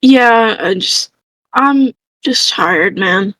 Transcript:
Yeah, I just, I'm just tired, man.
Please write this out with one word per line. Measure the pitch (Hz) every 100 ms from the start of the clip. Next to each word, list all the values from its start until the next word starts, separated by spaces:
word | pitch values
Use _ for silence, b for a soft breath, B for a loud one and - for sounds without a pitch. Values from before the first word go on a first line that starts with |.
Yeah, | 262 262 240 226 226 -
I | 175
just, | 190 - - - _ _ _ _
I'm | - 269 277 269 - _ _
just | - 247 -
tired, | - 165 175 180 -
man. | 190 185 196 202